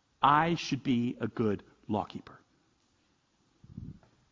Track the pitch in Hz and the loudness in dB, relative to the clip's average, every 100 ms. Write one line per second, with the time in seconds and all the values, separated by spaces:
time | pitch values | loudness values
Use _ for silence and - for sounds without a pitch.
0 | _ _ 135 147 165 170 - 135 - 120 | _ _ 4 4 2 0 -2 -4 0 2
1 | 120 - 113 - 110 95 - _ - 107 | 0 -2 -6 0 0 0 -6 _ -4 -4
2 | 90 - - - _ _ _ _ _ _ | -4 -8 -16 -20 _ _ _ _ _ _
3 | _ _ _ _ _ _ - - - - | _ _ _ _ _ _ -20 -16 -16 -16
4 | _ _ _ | _ _ _